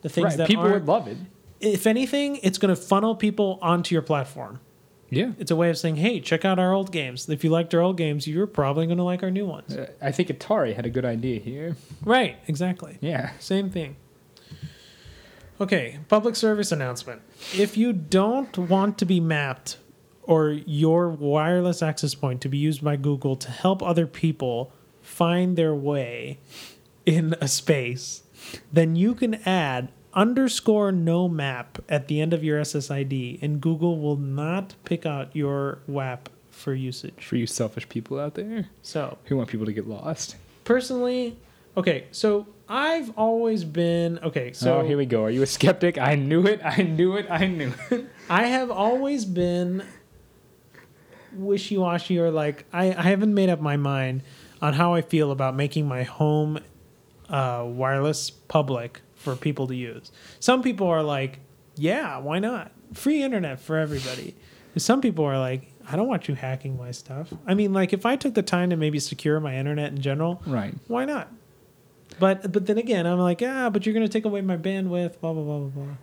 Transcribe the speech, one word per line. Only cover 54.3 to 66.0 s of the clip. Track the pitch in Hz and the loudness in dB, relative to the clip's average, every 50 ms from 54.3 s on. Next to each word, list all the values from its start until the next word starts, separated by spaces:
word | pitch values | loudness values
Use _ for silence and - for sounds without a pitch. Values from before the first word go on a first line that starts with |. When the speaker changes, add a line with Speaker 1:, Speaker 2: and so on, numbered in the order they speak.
| - - - - - - | -20 -20 -20 -20 -10 -2
Speaker 1:
on | - 147 | 0 0
how | 139 143 175 175 175 | 2 4 4 4 4
I | 170 | 2
feel | 160 - - 156 151 143 | 0 0 2 2 2 2
about | 139 131 135 131 127 | 0 0 0 0 0
making | 135 143 143 - 156 151 | 0 -2 0 0 -2 -2
my | 143 127 127 | 0 -2 -4
home, | 127 - - - 156 151 151 151 151 151 151 156 - - - - - - _ _ _ _ _ _ - - | -4 -6 0 0 2 2 4 2 2 0 -2 -6 -8 -14 -20 -20 -20 -20 _ _ _ _ _ _ -12 -4
uh, | 170 139 131 127 123 120 120 120 | -2 -2 0 0 -2 -4 -6 -6
wireless | 120 123 131 131 135 135 139 151 151 - - - | -4 -2 0 0 0 2 0 0 -2 -2 -6 -8
public | - - _ _ - 160 147 135 139 120 117 127 - - - _ _ | -10 -14 _ _ 0 0 0 2 -2 -4 -6 -8 -14 -18 -20 _ _
for | _ - 147 131 | _ -6 -6 -6
people | 123 - 156 143 143 135 131 | -2 -2 -4 -2 -2 -4 -4
to | 131 | -4
use. | 127 123 117 113 120 - - - - - - - - | -6 -8 -8 -12 -14 -18 -20 -20 -20 -20 -20 -18 -2
Some | - - 254 262 | 2 2 2 4
people | 254 262 220 185 196 175 | 2 -2 0 0 2 2
are | 165 160 | 2 2
like, | 156 151 143 135 135 135 135 - - _ - _ _ _ _ | 2 0 0 -2 -2 -4 -6 -12 -20 _ -20 _ _ _ _
"Yeah, | - 147 160 214 285 302 175 139 131 | -2 0 0 0 0 -2 -6 -8 -8
why | 135 143 160 180 | -6 -4 -2 -2
not? | 202 226 247 208 160 - _ - - - - | -2 -2 -4 -6 -8 -12 _ -20 -20 -20 -16
Free | - - 277 302 302 | -4 0 0 2 2
internet | 277 269 247 202 175 147 131 135 | 0 0 0 -2 -2 -4 -6 -10
for | - - 160 | -6 -2 0
everybody." | 156 160 151 151 135 131 127 127 127 - - - - - - - - - - - | 0 0 0 -2 -6 -6 -6 -8 -8 -10 -12 -14 -18 -20 -20 -20 -20 -20 -6 -6
And | 165 | -4
some | - - 240 269 | 2 4 2 4
people | 262 240 180 156 156 | 4 0 2 2 0
are | 143 135 135 | 0 2 0
like, | 131 127 127 131 135 - - - - - | 0 0 -2 -4 -8 -12 -20 -20 -12 -6
"I | 139 | -2
don't | 170 | -2